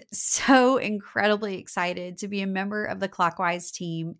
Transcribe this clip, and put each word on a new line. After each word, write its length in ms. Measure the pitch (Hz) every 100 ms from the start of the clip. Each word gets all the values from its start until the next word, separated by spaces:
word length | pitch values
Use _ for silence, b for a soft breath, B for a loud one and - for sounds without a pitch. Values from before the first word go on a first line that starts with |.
| -
so 640 | - - - - 269 254 262
incredibly 800 | 208 208 - 220 208 208 214 185
excited 580 | 180 - 180 175 180 180
to 100 | 202
be 140 | 202
a 60 | 196
member 360 | 190 196 208
of 160 | 208 190
the 80 | 190
Clockwise 640 | - 175 170 175 175 175
team 460 | - 175 165 165 -